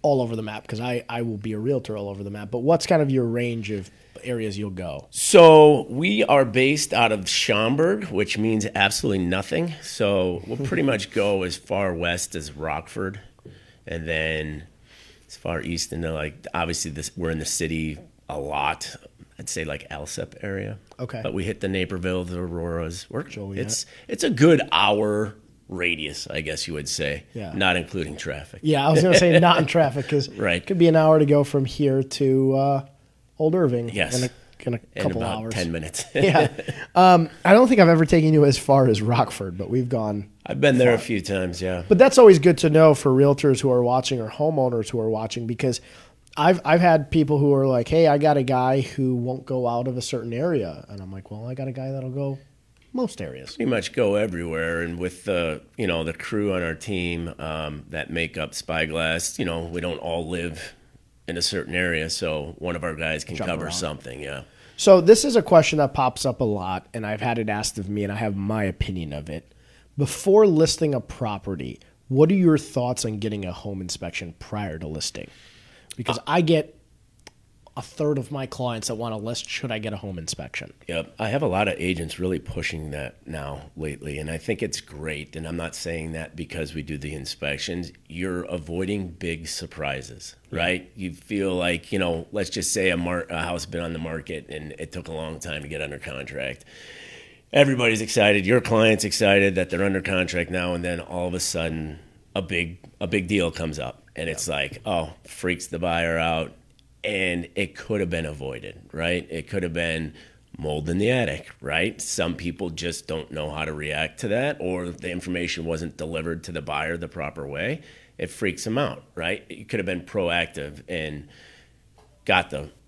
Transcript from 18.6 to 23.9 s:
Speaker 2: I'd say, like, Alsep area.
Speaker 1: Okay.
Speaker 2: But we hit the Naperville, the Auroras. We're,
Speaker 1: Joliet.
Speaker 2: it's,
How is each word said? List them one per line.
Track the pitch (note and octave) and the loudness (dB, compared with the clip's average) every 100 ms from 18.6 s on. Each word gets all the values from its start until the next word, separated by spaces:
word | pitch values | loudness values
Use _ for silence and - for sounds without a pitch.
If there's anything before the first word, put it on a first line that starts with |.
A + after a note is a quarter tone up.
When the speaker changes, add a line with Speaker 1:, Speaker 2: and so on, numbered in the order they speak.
| C#2+ D#2+ - - - _ - - | -2 -4 -8 -14 -20 _ -20 -16
Speaker 2:
I'd | - | -10
say, | - D#2 | -8 -6
like, | D2 - | -8 -10
Alsep | D2+ D2 - E2 - | -12 -10 -10 -10 -10
area. | G#2 G2 G2+ G#2 _ - | -8 -8 -8 -10 _ -14
Speaker 1:
Okay. | B2+ B2 | -10 -8
Speaker 2:
But | A2+ | -6
we | G2 | -4
hit | F#2 A2 | -4 -4
the | G2 | -4
Naperville, | F#2+ F2+ F#2+ F2+ F#2 | -2 -2 -4 -4 -4
the | F2 F2+ | -4 -6
Auroras. | F2+ E2+ E2+ E2+ E2 F2+ - | -6 -6 -4 -4 -6 -10 -10
We're, | B2 | -10
Speaker 1:
Joliet. | - - G2 G2 - | -10 -12 -10 -8 -6
Speaker 2:
it's, | - - | -6 -8